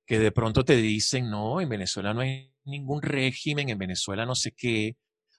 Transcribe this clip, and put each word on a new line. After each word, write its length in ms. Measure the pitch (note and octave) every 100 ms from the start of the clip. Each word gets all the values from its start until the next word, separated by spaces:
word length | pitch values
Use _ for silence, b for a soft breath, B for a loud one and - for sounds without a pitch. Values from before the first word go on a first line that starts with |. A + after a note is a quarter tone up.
| -
que 140 | A2
de 120 | G#2+
pronto 320 | A2 A2+ B2
te 120 | C3 C3
dicen, 560 | A2 G#2+ - C3 A#2+
"No, 300 | G#2 A2 D#3+
en 80 | D#3+
Venezuela 440 | G#2+ F#2 G2+ G2
no 80 | A2+
hay 320 | C3 C3 C3+ _
ningún 380 | C#3 C#3+ C3+ D3
régimen, 680 | D3 C#3+ C3 B2+ D3+ D3 C#3
en 100 | G#2
Venezuela 460 | F#2 F2+ - G2 A#2+
no 80 | B2+
sé 180 | A2+ -
qué", 420 | A#2+ A2 G#2+ A#2 _ _ _